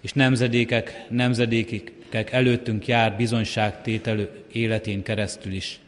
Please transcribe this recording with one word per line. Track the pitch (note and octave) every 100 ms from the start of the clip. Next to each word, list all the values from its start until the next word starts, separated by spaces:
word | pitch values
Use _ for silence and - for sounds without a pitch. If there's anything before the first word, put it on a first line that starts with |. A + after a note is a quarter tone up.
és | A2+
nemzedékek, | C#3+ C3 B2+ B2 A#2+ A#2 A#2 A2+ - -
nemzedékek | A#2+ B2 A#2+ A#2 A2+ A2+ G#2+ - - - A#2 G#2+
előttünk | B2+ B2+ A#2+ - G#2+ G2
jár | A#2 A2+
bizonyságtételő | G#2 A#2 A#2 G#2+ - G#2+ - - A2 A2+ G#2+ G2+ - -
életén | A#2 A2+ A2 G#2+ G2+
keresztül | G2 G#2+ G2+ - G2+
is. | F#2+ - -